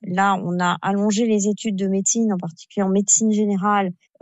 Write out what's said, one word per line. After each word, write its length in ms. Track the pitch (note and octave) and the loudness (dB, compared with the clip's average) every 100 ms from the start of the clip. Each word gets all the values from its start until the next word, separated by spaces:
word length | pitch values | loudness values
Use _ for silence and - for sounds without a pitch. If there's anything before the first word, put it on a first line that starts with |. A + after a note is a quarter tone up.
là, 400 | G#3+ F3+ G3 F#3+ | -6 0 2 2
on 160 | F3 F3 | -2 0
a 180 | F3 F3 | 0 0
allongé 460 | F#3+ G3+ G#3 G3+ A#3 | -2 0 0 0 2
les 220 | G#3+ G3+ | 2 0
études 260 | G3 A3+ | -2 -4
de 140 | F#3+ G3 | -2 0
médecine, 440 | G3 F#3+ A#3 A3+ | 0 0 0 0
en 40 | F#3 | -2
particulier 480 | F3 E3 - - | -4 -12 -10 -2
en 40 | F#3+ | 0
médecine 440 | F#3+ G3+ - A3 | 2 2 2 2
générale, 580 | G#3 G#3 G3 G3+ G#3 F#3+ F3 _ _ | 2 0 0 0 0 0 -6 _ _